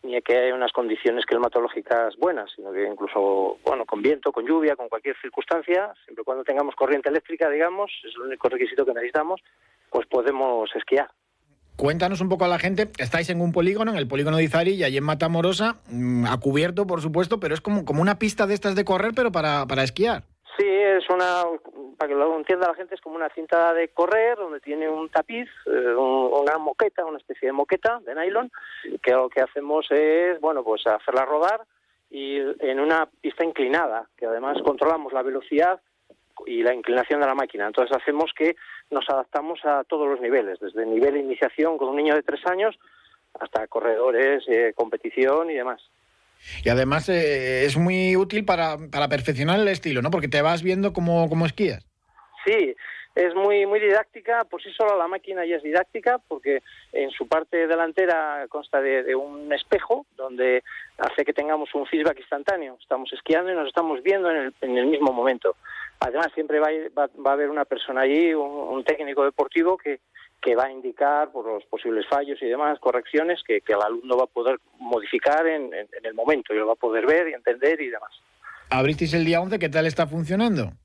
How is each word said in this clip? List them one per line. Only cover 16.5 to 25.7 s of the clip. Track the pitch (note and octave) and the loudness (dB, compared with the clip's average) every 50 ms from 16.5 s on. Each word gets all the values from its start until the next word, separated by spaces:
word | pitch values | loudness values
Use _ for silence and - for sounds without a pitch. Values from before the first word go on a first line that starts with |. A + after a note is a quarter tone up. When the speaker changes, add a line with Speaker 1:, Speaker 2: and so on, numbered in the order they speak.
| C3+ D3 E3 F3 F3 G3+ G3+ | 2 2 2 2 0 -2 0
Speaker 2:
por | F#3 F3 E3 | 0 -2 -2
supuesto, | D3 D#3+ D#3 F3 F#3 F3 A3+ G#3+ | -2 0 0 0 2 0 -2 -2
pero | F3 D3+ D3+ | 0 -2 -4
es | D#3 | -2
como, | _ G3+ G#3 G3+ D#3+ | _ -2 -2 -2 0
como | - C#3+ D3+ | 0 0 2
una | F3 G3+ G3+ - | 2 2 2 2
pista | A3 G#3 G3+ - G#3+ | 0 -2 0 0 0
de | G3 G#3 | 0 0
estas | G3+ - G3+ F#3+ | 0 0 0 0
de | G3 F#3+ | 0 2
correr, | - F#3+ F3+ G3+ A3+ A3+ | 2 0 0 0 0 0
pero | B3+ B3 A3+ | 2 0 2
para, | E3+ E3 D3+ D3+ D3 C#3+ C3+ | 2 0 0 2 0 0 0
para | B2 C3+ C3 | 0 0 0
esquiar. | C3+ B2+ - - G3+ A#3+ G#3+ - - _ _ _ _ - - | 0 0 0 0 0 0 0 -2 -6 _ _ _ _ -12 -2
Speaker 1:
Sí, | - G3+ | 0 2
es | G3 F#3+ G3 G#3 G3 G3 F#3 F3+ - | 2 4 4 4 4 4 4 4 2
una, | F3+ F3+ F3+ F3+ F3 F3+ F3 E3+ E3 D#3+ _ - - C3+ C#3 C3 - | 2 2 4 2 2 0 0 -2 -4 -6 _ -16 -18 -16 -18 -18 -6
para | _ D#3 C#3+ | _ -4 0
que | C#3 | 2
lo | C#3+ C#3+ D#3+ D#3+ | 2 2 2 2
entienda | D#3+ D3 - F#3 F3+ F3+ | -2 0 0 0 2 2
la | F3 E3 | -2 -2
gente, | F3+ F#3 F3 F#3+ | -4 -8 -12 -14
es | - | -14
como | _ D#3+ D#3 | _ -12 -8
una | E3 D#3+ D3 - | -6 -6 -6 -6
cinta | - D#3+ - E3+ E3+ E3+ E3+ E3 | -10 -4 0 2 4 4 4 4
de | E3 E3+ | 2 0
correr, | E3 _ - E3+ F3 G#3+ A3 A3+ A#3 A#3+ | -2 _ 0 2 2 4 4 4 2 2
donde | G#3+ G3 E3+ D3+ C#3 | 0 -4 -8 -8 -10
tiene | _ C#3+ D3 D#3 D#3 | _ -8 -6 -4 -2
un | D#3 D#3 D#3 D#3+ D#3 | -4 -4 -4 -6 -2
tapiz, | - D#3+ D#3 - A#3 A#3 B3 A#3+ - - - | -2 -4 -2 -2 -8 -10 -10 -10 -16 -12 -4
eh, | - | -2